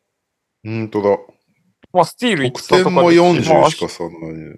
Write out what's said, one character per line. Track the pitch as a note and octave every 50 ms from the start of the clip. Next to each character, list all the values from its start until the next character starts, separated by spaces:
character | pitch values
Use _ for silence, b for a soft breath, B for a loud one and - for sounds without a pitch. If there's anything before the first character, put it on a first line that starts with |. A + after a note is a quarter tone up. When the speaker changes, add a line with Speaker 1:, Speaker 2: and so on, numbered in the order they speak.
| _ _ _ _ _ _ _ _ _ _ _ _ -
Speaker 1:
本 | G#2+ A2+ A2+ A2 G#2+
当 | - G#2
だ。 | G2 G2+ G2 - - - _ _ _ _ _ _ _ _ _ _ _ _
Speaker 2:
ま | - F3+
あ、 | D#3+
ス | - -
テ | - B3
ィ | A#3+ G3+
ー |
ル | C#3+ C3
一 | B2+ - - -
Speaker 1:
得 | - F3+ F#3 F#3
点 | F#3 F3+
も | F3+ F3 F3
四 | E3+ E3+ F3 F3+ E3+ -
十 | -
Speaker 2:
と |
か | D#3+ D#3
で、 | C#3+
ま | C#3
あ、 | D#3
Speaker 1:
し | D#3+ -
か | F2 D#2+
差 | - - E2+
な | E2
い。 | E2+ E2 E2 D#2+ D#2+ D#2+ D#2+ D2 C#2+